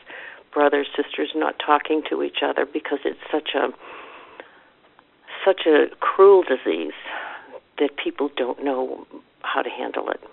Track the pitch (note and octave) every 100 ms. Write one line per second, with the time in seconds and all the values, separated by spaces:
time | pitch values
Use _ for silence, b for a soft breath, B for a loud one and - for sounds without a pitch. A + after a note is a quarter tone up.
0 | - B B B B D3+ D3 C#3+ C#3 -
1 | C#3+ - D3 D#3 D3+ - - D3 - D#3
2 | - C#3 C#3+ - C#3+ C#3 C#3+ D#3 - C#3+
3 | - C3 - D#3 - C#3+ B2+ - B B
4 | B B B B B B B B _ _
5 | _ _ - - - F#3 E3 D3+ - -
6 | - - G3 F#3+ - C3 G#2 E2 D2+ -
7 | - B B B B B _ - D3 -
8 | F3 - C#3+ - B2 - C#3 C3 C3 -
9 | - - _ _ - - - - A#2+ -
10 | - - -